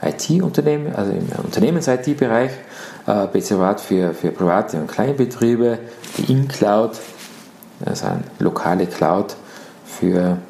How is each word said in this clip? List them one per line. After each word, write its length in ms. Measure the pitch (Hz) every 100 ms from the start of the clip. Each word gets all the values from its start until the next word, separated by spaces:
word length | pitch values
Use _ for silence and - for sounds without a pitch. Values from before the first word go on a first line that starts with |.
I-T-Unternehmen, 880 | - 143 - 165 185 175 147 147 147 -
also 160 | 101
im 160 | 92 90 -
Unternehmens-I-T-Bereich, 1080 | - - 110 170 156 127 135 147 127 113 131 - - - - - -
äh, 220 | 104 98
B 120 | 98
C 120 | -
Privat 280 | 98 92 101
für, 320 | - 95 90
für 180 | 82 87
private 460 | - 90 90 110 80
und 100 | 76
Kleinbetriebe, 920 | - 120 139 123 - 117 117 120 117 - - - -
die 140 | -
In-Cloud, 600 | 131 139 - 104 104 113 - - - - - - - - - -
also 200 | - -
eine 160 | 90 - -
lokale 480 | 92 - 87 90 90
Cloud 480 | - 80 85 101 - - - - - -
für 520 | - 90 90 90 90 -